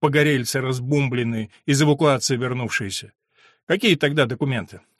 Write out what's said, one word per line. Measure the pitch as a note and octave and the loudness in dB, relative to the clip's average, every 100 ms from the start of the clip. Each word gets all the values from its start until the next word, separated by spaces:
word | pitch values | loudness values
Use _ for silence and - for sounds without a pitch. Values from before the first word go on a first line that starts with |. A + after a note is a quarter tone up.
погорельцы | D#3 C#3+ D3+ C#3 A#2+ C3+ | 0 2 2 2 -2 -4
разбумбленные, | C3 B2+ B2 D3 C3+ B2 A#2 A2+ G#2+ _ - | -2 -4 -2 0 0 -2 -2 -4 -6 _ 0
из | C#3 | 2
эвакуации | D3+ C#3+ D3+ C3 - B2 | 4 4 4 2 0 -2
вернувшиеся. | B2+ B2+ A#2 - G2+ - - _ _ _ _ _ - | -4 -4 -6 -6 -6 -10 -12 _ _ _ _ _ -4
Какие | F#3+ A#3 | 0 2
тогда | D#3+ C#3+ C#3+ B2 | 2 2 2 0
документы? | B2 C#3 B2 E2+ F#2 _ | 0 -4 -4 -6 -14 _